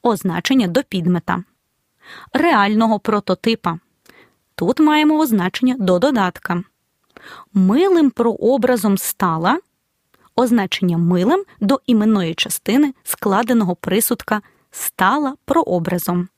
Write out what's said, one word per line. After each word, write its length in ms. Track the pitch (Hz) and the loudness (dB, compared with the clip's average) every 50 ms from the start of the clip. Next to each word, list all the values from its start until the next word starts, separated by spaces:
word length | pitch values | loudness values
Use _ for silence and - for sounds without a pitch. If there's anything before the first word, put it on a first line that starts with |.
Означення 640 | - 240 220 - - 190 165 175 - - 269 269 214 175 | 0 -2 -2 -2 -4 -4 -4 -4 -2 0 0 0 0 0
до 140 | 165 - | -2 -4
підмета. 600 | - _ - 185 165 175 180 170 - - 175 175 185 _ _ _ _ _ _ _ _ _ _ _ _ - - - - _ | -4 _ -6 -4 -2 0 -2 -2 -2 -4 -6 -6 -6 _ _ _ _ _ _ _ _ _ _ _ _ -20 -20 -20 -20 _
Реального 680 | - 269 320 349 302 220 202 202 214 214 226 220 220 202 | -4 0 0 2 4 4 2 2 2 2 2 2 0 -2
прототипа. 800 | _ - 214 208 - - 185 - - 226 226 - - 180 165 165 _ _ _ _ _ - _ _ _ _ _ _ _ _ _ | _ -2 -2 -2 -2 -2 -6 -2 -2 -2 -2 -2 -2 -6 -6 -6 _ _ _ _ _ -20 _ _ _ _ _ _ _ _ _
Тут 260 | - 170 180 262 - | -4 -2 -2 2 2
маємо 380 | 311 302 302 302 302 302 311 302 | 2 4 4 4 4 2 2 2
означення 580 | 311 269 220 202 175 185 - - 254 254 254 262 | 2 2 0 0 0 -2 -2 0 0 0 0 0
до 200 | 196 180 180 180 | 0 0 2 2
додатка. 640 | 175 294 277 233 190 180 - - _ - 175 175 185 _ _ _ _ _ _ _ _ _ _ - - - - - - _ | 2 0 2 0 -2 -2 -4 -8 _ -6 -6 -6 -6 _ _ _ _ _ _ _ _ _ _ -20 -20 -20 -20 -20 -20 _
Милим 580 | _ 196 185 185 208 285 381 392 370 339 302 269 | _ 2 2 4 4 2 4 4 4 4 4 2
прообразом 880 | - - 233 233 226 - - 226 262 269 214 254 254 233 - 214 196 196 | 2 0 -2 -2 -2 0 0 0 2 2 2 0 0 2 2 0 0 0
стала, 600 | - - - _ 202 175 160 160 165 190 262 349 _ _ _ _ _ _ _ _ _ _ _ _ _ _ _ | -2 -8 -6 _ -2 -2 -2 -2 0 0 -2 -2 _ _ _ _ _ _ _ _ _ _ _ _ _ _ _
означення 600 | - 254 240 240 226 196 175 - - 202 180 170 170 | 0 0 2 2 0 0 -2 -4 -2 -2 -2 0 0
«милим» 460 | 170 170 180 175 180 220 320 392 392 _ _ _ | 0 2 2 2 2 2 0 0 -2 _ _ _
до 200 | 214 196 277 - _ | -2 0 0 -2 _
іменної 480 | - 240 214 214 220 220 202 180 165 165 | 0 0 2 2 2 2 0 0 -4 -4
частини 600 | - - - - - _ - 214 277 302 285 262 _ _ | -6 -6 -6 -6 -8 _ 0 2 2 2 0 -2 _ _
складеного 720 | - - - - 208 196 202 240 226 254 233 208 180 180 | -12 -12 -6 -2 -2 0 0 0 0 0 0 0 0 -4
присудка 680 | _ - - 185 214 220 - 247 - - - 214 208 _ _ _ _ _ _ | _ -4 -2 -2 -2 0 -2 -4 -6 -4 -4 -4 -6 _ _ _ _ _ _
стала 640 | _ - - - _ - 190 190 240 294 302 269 277 _ _ | _ -12 -12 -12 _ 0 0 0 2 0 -2 -4 -6 _ _
прообразом. 840 | - 277 330 - - 180 175 165 - 180 175 - - 180 175 180 185 _ | -2 0 0 0 0 -2 -2 -2 -2 -4 -4 -4 -4 -4 -4 -4 -6 _